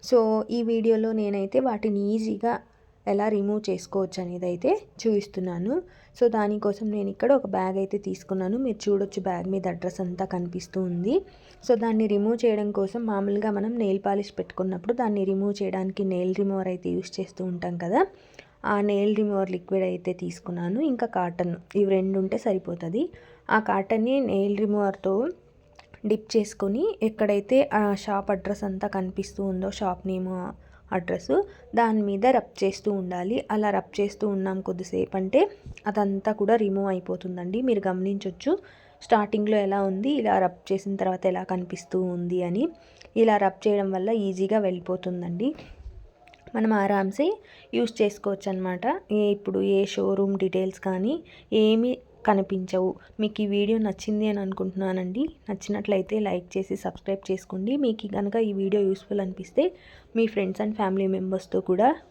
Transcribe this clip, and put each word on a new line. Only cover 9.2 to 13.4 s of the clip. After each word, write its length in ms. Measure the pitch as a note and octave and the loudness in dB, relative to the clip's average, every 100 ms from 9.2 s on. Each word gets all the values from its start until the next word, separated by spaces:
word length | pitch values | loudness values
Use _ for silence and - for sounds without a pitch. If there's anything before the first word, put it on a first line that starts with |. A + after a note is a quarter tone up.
| F#3+ | -4
బ్యాగ్ 220 | F3 F3 | -4 -2
మీద 100 | F#3+ F#3 | -2 -2
అడ్రస్ 280 | E3+ F3 F3 | -4 -6 -4
అంతా 200 | F#3 F3 F#3+ | -6 -4 -4
కనిపిస్తూ 440 | F#3 F3 F3 - F#3+ F3+ | -4 -4 -6 -8 -4 -2
ఉంది. 260 | F3 F3+ D#4+ F#4+ - - - - | -2 0 0 -2 -20 -20 -20 0
So 60 | A#3 | 0
దాన్ని 240 | A3+ A3 A3 | 2 0 2
రిమూవ్ 240 | G3+ G#3 A#3 | 2 0 2
చేయడం 240 | A#3 G#3 G#3 G3+ | 2 0 -2 -2
కోసం 220 | G3 A#3+ A3+ | -4 -4 -4
మామూలుగా 400 | G3+ G3+ G3+ | -2 0 -2